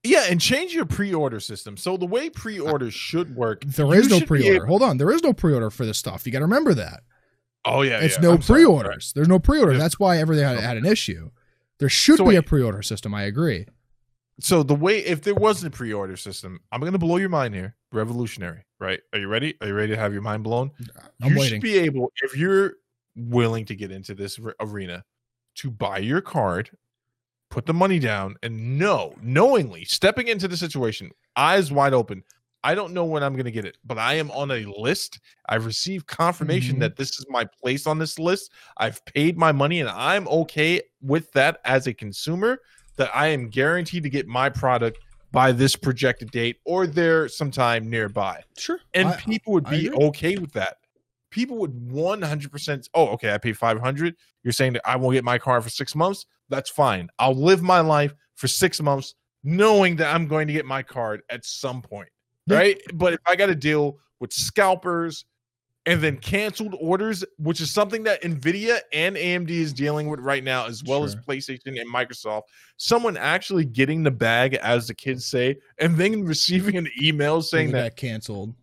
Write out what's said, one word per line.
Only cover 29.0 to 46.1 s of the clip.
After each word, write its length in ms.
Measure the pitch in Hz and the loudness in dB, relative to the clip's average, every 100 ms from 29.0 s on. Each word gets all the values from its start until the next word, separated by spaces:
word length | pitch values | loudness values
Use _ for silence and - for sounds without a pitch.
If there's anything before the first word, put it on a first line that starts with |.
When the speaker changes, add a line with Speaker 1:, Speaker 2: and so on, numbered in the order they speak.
| 82 - | -2 -8
Speaker 1:
knowingly 640 | 113 135 240 254 131 85 82 | 0 4 6 4 0 -8 -6
stepping 420 | - 190 220 240 | 2 2 2 -2
into 200 | 214 190 | -2 -4
the 80 | 175 | -6
situation, 520 | 170 139 117 110 95 _ _ 120 | -6 -2 -2 -4 -14 _ _ 0
eyes 360 | 147 196 160 | 4 4 2
wide 220 | 143 139 | 2 4
open. 300 | 131 110 95 _ _ _ _ | 4 0 -8 _ _ _ _
"I 120 | 135 185 | -2 -2
don't 180 | 180 | -4
know 120 | 180 165 | -4 -2
when 180 | 156 | -2
I'm 120 | 139 131 | -2 -4
gonna 140 | 123 | -6
get 160 | 110 98 | -6 -10
it, 120 | - - | -14 -10
but 120 | 110 | -4
I 180 | 113 156 | 0 0
am 140 | 151 | -2
on 200 | 123 139 | -6 -4
a 140 | 123 104 | -4 -6
list. 540 | 101 117 202 - - _ _ - | -6 -2 -2 -6 -14 _ _ -4
I've 160 | 110 113 | -2 -2
received 400 | 107 175 190 - | -6 -6 -8 -10
confirmation 680 | - 170 170 143 - 123 135 | -2 0 0 -2 -2 0 0
Speaker 2:
Mm-hmm. 60 | |
Speaker 1:
that 140 | 156 - | -2 -2
this 220 | 135 - | -8 -8
is 80 | 131 | -4
my 160 | 127 107 | -4 -4
place 420 | _ 127 135 156 | _ -4 -2 -2
on 100 | 156 | -2
this 220 | 156 - | -4 -2
list. 320 | 165 196 - _ - - | -2 -2 -4 _ -20 -4
I've 260 | 110 107 - | -4 -4 -6
paid 300 | 143 156 165 | 0 0 4
my 160 | 160 | 2
money, 280 | 143 143 175 | 4 2 0
and 100 | 123 | -2
I'm 380 | 92 135 196 160 | -2 -2 -2 0
okay 540 | 160 160 151 156 175 - _ | -2 0 0 0 0 -4 _
with 300 | 135 151 156 | -2 -2 0
that 280 | 139 143 160 - | 2 2 0 0
as 220 | 135 131 | 0 0
a 60 | |
consumer, 640 | 110 104 95 - 175 220 262 _ _ _ - | -8 -12 -10 -6 -2 -2 -2 _ _ _ -4
that 180 | 123 117 | -2 0
I 120 | 156 | 0
am 220 | 147 120 | -2 -4
guaranteed 520 | 113 143 175 170 175 | -2 0 0 -4 -6
to 60 | 147 | -4
get 180 | 139 113 | -6 -4
my 220 | 123 135 | -2 -2
product 480 | 131 135 123 113 - - - _ | 0 0 2 0 -4 -20 -20 _
by 200 | - 131 | 4 4
this 240 | 120 135 - | 4 2 2
projected 560 | 143 123 131 | -2 0 0